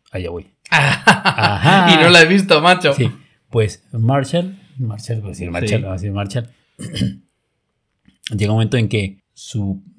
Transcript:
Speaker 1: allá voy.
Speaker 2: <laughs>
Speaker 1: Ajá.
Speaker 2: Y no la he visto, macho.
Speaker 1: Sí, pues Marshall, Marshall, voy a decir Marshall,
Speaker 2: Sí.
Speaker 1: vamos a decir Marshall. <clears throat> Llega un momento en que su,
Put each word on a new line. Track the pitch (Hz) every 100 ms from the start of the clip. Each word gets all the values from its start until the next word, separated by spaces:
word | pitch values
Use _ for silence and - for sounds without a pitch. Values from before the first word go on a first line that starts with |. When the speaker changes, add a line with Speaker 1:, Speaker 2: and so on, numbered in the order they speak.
| _
Speaker 1:
allá | 95 90
voy. | - - _
Speaker 2:
<laughs> | -
Speaker 1:
Ajá. | - 143 - - - 190 127 107 101 156 196 175
Speaker 2:
Y | 165
no | 165
la | 175
he | 160
visto, | 196 196 160
macho. | 170 180 196
Speaker 1:
Sí, | - 113 - _ _ _
pues | 117 107 - _
Marshall, | 117 113 139 131 170 185 190 _ 135
Marshall, | 117 104 - 113
voy | 98
a |
decir | 90 90
Marshall, | 87 104 104
Speaker 2:
Sí. |
Speaker 1:
vamos | 98
a | 92
decir | 101
Marshall. | 98 101 123 117 _ _ -
<clears throat> | - - 196 196 _ _ _ _ _ _ _ _ _ _ - 104
Llega | 101
un | 110
momento | 110 123
en | 104
que | 113 98 98 _
su, | _ - 104 98 98 -